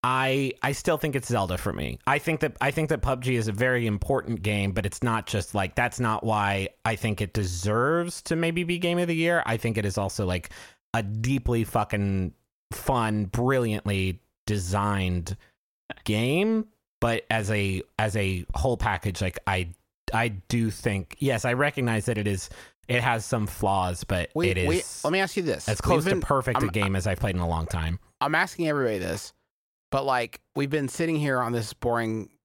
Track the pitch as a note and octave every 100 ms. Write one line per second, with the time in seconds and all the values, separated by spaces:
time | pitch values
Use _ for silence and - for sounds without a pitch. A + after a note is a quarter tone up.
0 | B2 C3 C3 C3+ C3+ - C#3 C#3 - D#3
1 | D#3 C3+ - A#2 F#2 F2+ G#2 - C2+ A#1+
2 | - D3 - D#3 D3+ - C#3 D#3 D#3 D3
3 | C3 B2+ B2 B2 A2 G#2 B2+ B2 A#2 G#2
4 | - - - A2+ G2+ G#2 G2 F#2+ G2 -
5 | B2 A2+ - G#2 - G2+ F#2+ - B2 -
6 | A#2+ A2 A2+ G#2+ G2+ G2+ F#2+ _ A2+ A2
7 | A2+ G#2 G2+ - F#2+ F2 F#2 A2 C3 E3
8 | F3 - - E3 E3 E3 F3 F3 F3 F3
9 | F3 E3 E3 E3+ - A2+ A#2 A2 G2+ F#2+
10 | G2 - F#2 F2+ - - - - _ A#2
11 | G2+ G#2+ A#2 C#3 - A#2 A2 A2+ G#2 G#2+
12 | G2+ F#2+ F#2 - _ _ _ - - C3
13 | A2 G#2+ F#2+ A#2+ B2 C3+ A#2 G#2+ - G2
14 | F#2+ F2+ _ _ - G#2+ F2+ G2+ G#2 G2
15 | F#2 F2+ E2 G2 - _ _ _ _ -
16 | - G#2+ A#2+ D#3 G#3 A3 A3 _ _ _
17 | A#2 A2+ - A2 G2+ G#2+ G2 F#2 - -
18 | A2 G#2 G2 F#2 - - C3+ A#2 A2+ F#2+
19 | G#2+ F2 F#2+ - - F#2+ F2 - _ _
20 | - A2 A#2 G2 - A#2+ A2+ - A#2+ G2
21 | - - C#3 A#2 B2+ B2 C#3+ C#3+ B2 A2+
22 | G#2 G#2+ G#2 G2 - - - _ - B2
23 | B2 A#2 - A#2+ G#2 - G2+ G2 F#2 F2+
24 | - F#2 E2+ D3+ E3+ F#2 F#2 F3+ - -
25 | D3 F3+ F#3+ - E3+ G2 - G#2+ - E3+
26 | E3 F#3+ - C#3 B2+ B2 - F#2+ G2+ F#2+
27 | F#2+ F#2 A2 F2+ E2+ E2 D#2+ F2+ D#2+ F2+
28 | _ _ C3+ D#3 F3+ - D#3+ D3 B2+ G#2
29 | F2 F#2 - _ _ _ _ _ _ C#3
30 | C#3 B2+ A#2 - _ - C#3 D3+ C3+ -
31 | E3 D#3 D3 B2+ A#2+ A#2+ A2 - B2 A#2
32 | A2+ A2 F#2+ _